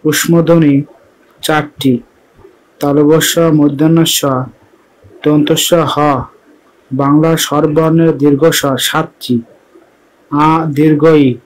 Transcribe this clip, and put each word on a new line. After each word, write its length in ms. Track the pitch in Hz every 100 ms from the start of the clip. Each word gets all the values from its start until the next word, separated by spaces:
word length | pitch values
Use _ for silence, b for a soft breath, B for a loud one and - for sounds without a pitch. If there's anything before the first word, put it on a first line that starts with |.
উষ্মধ্বনি 680 | 151 151 - 170 156 170 151 139 143 - _ _ _ _
চারটি: 500 | - 156 147 - 135 120 - _ _ _ - _ _ _
তালব্য 320 | 143 143 147 160
শ, 120 | - - 165
মূর্ধন্য 460 | 156 147 139 160 165 160 -
ষ, 20 | 143 131 127 - _ _ _ _ - -
দন্ত 280 | 151 151 147 160 -
স, 20 | 170 143
হ। 40 | - 147 135 - _ _ _ _ _ _
বাংলা 400 | 131 139 147 165 160
স্বরবর্ণের 760 | - 147 151 151 160 165 165 143
দীর্ঘ 240 | 143 139 165
স্বর 260 | 151 143 131
সাতটি: 580 | - 156 165 _ - 120 117 _ _ - _ _ _ _ _
আ, 180 | 147 156 160 160 139
দীর্ঘ 260 | 156 151 156 156
ই 40 | 135 117